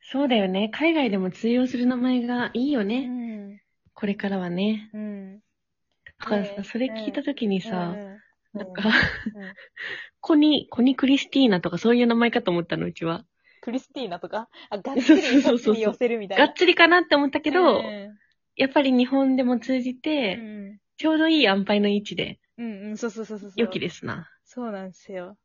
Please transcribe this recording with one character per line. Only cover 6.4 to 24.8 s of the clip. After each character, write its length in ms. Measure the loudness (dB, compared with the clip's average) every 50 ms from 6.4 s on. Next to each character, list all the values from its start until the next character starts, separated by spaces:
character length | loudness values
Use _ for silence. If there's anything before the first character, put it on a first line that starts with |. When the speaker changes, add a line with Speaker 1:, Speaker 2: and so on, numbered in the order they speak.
| -2
Speaker 1:
さ、 80 | -4 -8
Speaker 2:
ね。 80 | -10 -12
Speaker 1:
そ 140 | -8 -4 -4
れ 80 | -4
聞 220 | -4 -4 -6 -8 -6
い 40 |
た 100 | -6 -6
時 240 | -6 -6 -6 -4 -2
に 140 | -2 -2 -2
さ、 340 | -4 -4 -6 -4 -4 -4 -6
Speaker 2:
う 0 |
ん。 40 | -10
う 40 | -12
ん 80 | -14
う 20 | -18
ん。 40 | -20 _ _ _ _ _ _
Speaker 1:
な 120 | _ -14 -14
ん 80 | -12
か、 160 | -10 -2 0 2
Speaker 2:
う 20 |
ん。 20 | 4 4 2 2 -2 -6 -10 -10 -10 -10
Speaker 1:
<laughs> 120 | -16 -16 -18 -20 -20 -20 _ -14 -12 -12 -12 -12 -14 -18 _ _
コ 140 | 0 4 6
ニ、 340 | 6 6 6 4 2 0 -4
コ 120 | 0 2
ニ 120 | 4 4 4
ク 100 | 4 4
リ 120 | 4 4 2
ス 120 | 2 0
テ 100 | 2 4
ィ 60 | 6
ー 20 | 6
ナ 120 | 4 2
と 100 | 0 -2
か 80 | -4 0
そ 140 | 2 4
う 40 | 4
い 60 | 6
う 40 | 4
名 80 | 4 4
前 160 | 4 2 2
か 120 | 2 0
と 80 | 0 2
思 100 | 0 0
っ 40 | -2
た 120 | -2 -4
の、 100 | -4 -4
う 60 | -6
ち 120 | -6 -6 -6
は。 200 | -6 -6 -6 -10 _ _ _ _ _ _ _
Speaker 2:
ク 100 | -10 -6
リ 80 | -6 -6
ス 100 | -8 _
テ 100 | _ -10
ィ 20 | -8
ー 20 | -8
ナ 120 | -8 -10
と 80 | -10 -8
か？ 200 | -8 -8 -10 _ _ -20 -14 -10
あ、 100 | -10 -8
が 140 | -8 -4
っ 40 | -4
つ 180 | -2 6 6 6
り、 80 | 6
Speaker 1:
そ 160 | 6 4 4 4
う 20 |
そ 0 |
う 20 |
そ 120 | 4 4 2
う 40 | 2
そ 140 | 2 0
う。 20 | 0
Speaker 2:
が 0 |
っ 0 |
つ 20 |
り 40 | 2
寄 140 | 0 -2 0
せ 140 | 0 -2 -2
る 100 | -2 -2
み 100 | -6 -4
た 60 | 4
い 40 | 4
な。 80 | 4
Speaker 1:
が 40 | 4
っ 20 | 4
つ 120 | 2 2
り 80 | 2 6
か 140 | 6 6 6
な 120 | 6 4
っ 40 | 4
て 120 | 4 2
思 120 | 2 2 2
っ 20 |
た 100 | -2 -2
け 100 | -2 0
ど、 280 | 2 4 4 4 4 2
Speaker 2:
う 40 |
ん。 360 | -2 -6 -10 -10 -14 -16 -18 _ _ _ _ _ _ _ _
Speaker 1:
や 100 | -2 -2
っ 40 | 0
ぱ 120 | 2 2
り 100 | 2 4
日 140 | 2 2 2
本 300 | 2 2 2 2 2 2
で 80 | 2 2
も 140 | 0 0 -2
通 220 | -2 -2 -2 -2
じ 140 | -2 -4 -8
て、 420 | -6 -4 -4 -2 -2 -2 -4 -4
Speaker 2:
う 40 | -6
ん。 400 | -10 -14 -14 -14 -14 -16 -18 -20 _ _ _ _
Speaker 1:
ち 80 | 0 0
ょ 40 |
う 60 | 2 4
ど 100 | 4 4
い 120 | 4 4
い 20 | 4
塩 80 | 4 4 2
梅 180 | 0 0 0 2
の 80 | 2 2
位 100 | 0 0
置 160 | -2 -6 -8
で。 220 | -8 -8 -8 -10 _ _ _ _ -12
Speaker 2:
う 40 |
ん 280 | -10 -10 -10 -10 -10 -12
う 20 |
ん、 40 | -10
そ 100 | -8 -8
う 40 | -8
そ 120 | -8 -10
う 20 | -12
そ 120 | -12 -12
う 20 | -14
そ 80 | -14 -12
う 20 |
そ 40 | -4
う。 40 | -4
Speaker 1:
良 80 | -4 -2
き 120 | -2 -6
で 80 | -6 -6
す 140 | -8 -8 -10
な。 220 | -10 -8 -10 -12 -16 _ _ _
Speaker 2:
そ 240 | _ _ -10 -10 -8
う 40 |
な 100 | -8 -10